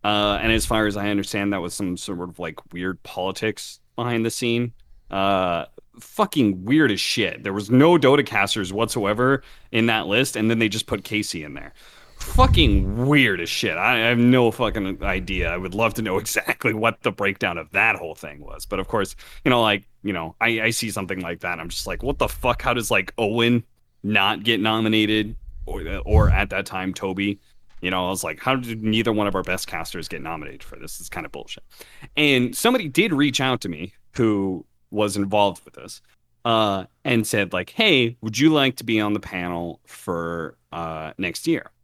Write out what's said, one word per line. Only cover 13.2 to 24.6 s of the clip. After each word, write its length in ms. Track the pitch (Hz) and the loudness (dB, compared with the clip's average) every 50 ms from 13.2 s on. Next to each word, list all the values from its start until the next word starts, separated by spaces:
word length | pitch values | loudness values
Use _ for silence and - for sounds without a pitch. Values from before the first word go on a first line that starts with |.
| 131 110 95 87 | 4 4 2 -2
as 80 | 82 80 | -4 -6
shit. 280 | - - - 101 78 | -4 -2 -2 -2 -2
I, 280 | 82 95 117 127 113 113 | 0 0 2 2 2 2
I 40 | 117 | 2
have 80 | 123 | 4
no 340 | 120 120 123 127 127 120 113 | 6 6 6 6 6 6 4
fucking 520 | - - 123 107 92 107 98 95 92 76 92 | 2 0 -2 -2 -2 -4 -4 -4 -6 -4 -4
idea. 480 | 98 92 95 90 87 95 87 85 82 | -2 -2 -2 -4 -4 -4 -2 -2 -2
I 60 | 85 | -4
would 160 | 90 92 92 90 | -4 -6 -6 -2
love 200 | 104 117 110 104 | 0 0 0 0
to 60 | 117 | -2
know 160 | 113 101 92 | -4 -2 -2
<laughs> 20 | 92 | -2
exactly 540 | - - - 101 - - 123 - - 117 113 | -2 -2 -4 -4 -2 -2 -6 -2 -2 -2 -2
what 280 | 107 110 117 113 _ | 2 0 0 0 _
the 100 | - 120 | -4 -4
breakdown 460 | 95 - 101 98 98 - - 95 87 | -2 0 -2 -2 -2 0 -4 -4 -4
of 140 | 85 80 78 | -4 -10 -4
that 240 | - 98 107 113 104 | -2 0 2 2 0
whole 180 | 90 85 80 78 | -2 -6 -10 -12
thing 260 | - - 76 73 73 | -12 -14 -16 -16 -16
was. 240 | 73 73 73 73 - | -16 -16 -14 -14 -10
But 140 | - 101 95 | -6 -4 -4
of 80 | 95 | -4
course, 280 | - - 107 98 - - - - - - - - | -2 -2 -2 -2 -2 -6 -16 -20 -20 -20 -2 2
you 60 | 135 | 2
know, 120 | 127 120 | 4 4
like, 240 | 113 107 104 101 - - _ _ - | 4 4 2 0 -2 -12 _ _ -8
you 100 | 101 98 | -6 -6
know, 220 | 85 82 80 - _ | -6 -6 -10 -4 _
I, 220 | 117 117 117 110 | 0 0 0 0
I 80 | 110 117 | 0 0
see 220 | 110 - 120 110 | -2 -2 -6 -6
something 280 | 98 104 95 87 98 92 | -6 -6 -6 -6 -6 -8
like 180 | 90 85 87 85 | -6 -8 -8 -6
that, 180 | - 90 87 80 | -6 -6 -6 -6
I'm 100 | 80 85 | -8 -10
just 180 | - - - | -8 -8 -8
like, 160 | 104 90 - - | -8 -8 -6 -4
"What 160 | 131 139 - | -4 -2 0
the 80 | 131 | -2
fuck? 340 | 107 - - - 123 117 - | -2 -2 -2 -2 -2 -2 0
How 120 | - 131 120 | 0 -2 -2
does, 180 | 123 110 - | -2 0 0
like, 220 | 120 98 95 - - | 0 0 0 -2 -4
Owen 460 | - 117 101 110 117 117 120 123 120 - _ _ _ _ _ _ _ - | -2 -2 0 2 2 4 4 4 2 0 _ _ _ _ _ _ _ -4
not 400 | 101 107 101 98 101 110 - 107 | 0 2 2 2 2 0 0 0
get 160 | 117 113 95 | 0 0 2